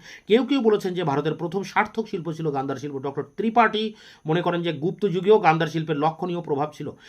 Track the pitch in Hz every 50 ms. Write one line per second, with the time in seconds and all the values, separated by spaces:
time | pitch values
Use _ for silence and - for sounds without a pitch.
0 | - - - - - - 196 240 269 - 285 269 226 220 208 202 202 190 180 175
1 | 180 156 135 143 143 160 - 160 160 170 160 196 190 - - 190 214 220 - -
2 | 214 - - 185 156 170 156 156 165 156 139 139 135 139 135 127 135 147 139 135
3 | 127 143 139 147 139 - _ - 196 226 226 240 226 220 214 214 220 220 214 -
4 | - - - - - 151 156 175 170 180 170 170 170 170 156 131 135 170 - -
5 | - 202 165 185 175 196 214 208 180 165 160 165 165 160 160 165 160 160 160 143
6 | 151 160 156 - 185 180 175 175 160 - 151 139 147 151 147 - 147 120 107 -
7 | -